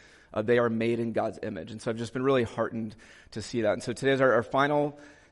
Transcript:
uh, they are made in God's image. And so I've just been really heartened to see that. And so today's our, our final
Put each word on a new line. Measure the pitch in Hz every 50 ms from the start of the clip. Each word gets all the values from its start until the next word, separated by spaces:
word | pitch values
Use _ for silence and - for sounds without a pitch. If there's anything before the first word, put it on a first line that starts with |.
| - - - - - _ -
uh, | -
they | 107 120 120 120
are | 120 117
made | 113 110 113 117 117 117
in | 117 117 110
God's | 110 110 110 92 - -
image. | 110 107 87 78 -
And | 95 110
so | - 123
I've | 110 113
just | 120 110 -
been | 127 127
really | 139 135 127 117
heartened | 110 - 123 113 - - 113 113 107 - - - - - - - -
to | - 113 101
see | - - 117
that. | 110 104 95
And | - -
so | - 113
today's | - 139 135 135 131
our, | 135 131 110
our | 120
final | 113 - - 135 139 143 147 147 147 147 147 - - - - - _ _